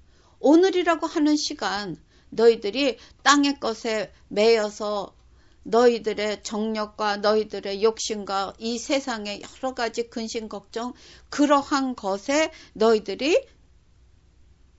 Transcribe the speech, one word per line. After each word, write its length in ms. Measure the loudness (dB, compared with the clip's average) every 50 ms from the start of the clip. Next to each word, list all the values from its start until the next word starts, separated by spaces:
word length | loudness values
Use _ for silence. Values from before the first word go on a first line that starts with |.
| _ _ _ _ _ _ _ 0
오늘이라고 640 | 4 6 8 8 6 6 2 0 0 0 0 0 -2
하는 300 | -4 -2 0 2 2 2
시간 680 | 2 0 -4 -8 -6 -6 -4 -4 -4 -6 -8 -10 -12 -14 _ _ _ _ -10
너희들이 680 | -2 4 4 4 4 4 0 -6 -2 -2 -2 -2 -2 -4 -12 -20 _ _ 4
땅의 360 | 4 4 6 4 2 0 -2
것에 520 | -4 -6 -6 -4 -4 -4 -4 -4 -4 -8 -12 _ _ -6
매여서 840 | 0 4 4 6 6 4 2 -2 -6 -6 -6 -6 -6 -6 -8 -10 _ _ _ _ _ _ _ _ _ _ -8
너희들의 800 | 0 2 4 4 4 4 2 -2 -4 -4 -4 -4 -4 -6 -6 -10
정욕과 720 | -10 -6 -4 -4 -4 -4 -4 -6 -8 -6 -6 -4 -4 -2 0
너희들의 680 | 2 2 2 2 0 -2 -8 -10 -8 -8 -6 0 0
욕심과 680 | 0 0 0 -6 -8 -6 -8 -6 -4 -4 -4 -4 -4 -8 -8
이 220 | -6 -6 -6 -6
세상의 640 | -4 -2 -2 -2 -2 -4 -6 -6 -6 -10 -10 -10
여러 340 | -12 -18 -16 -8 -8 -8 -6
가지 340 | -4 -6 -6 -4 -6 -8 -8
근심 380 | -8 -10 -10 -8 -8 -10 -10 -10
걱정, 460 | -12 -14 -14 -12 -10 -10 -8 -10 -10 -14 -20 -20 -20 -20 _ -8
그러한 680 | -2 0 4 4 4 4 2 0 -2 -2 -2 -2 -6
것에 560 | -6 -4 -4 -4 -4 -2 -2 0 0 0 -2 -4 -12 -20 -12 -2
너희들이 720 | 2 4 4 4 4 0 -4 -6 -4 0 2 2 2 0 -2 _ _ _ _ _ _ _ _ _ _ _ _ _ _ _ _ _ _ -20 _ _ _ _ _ _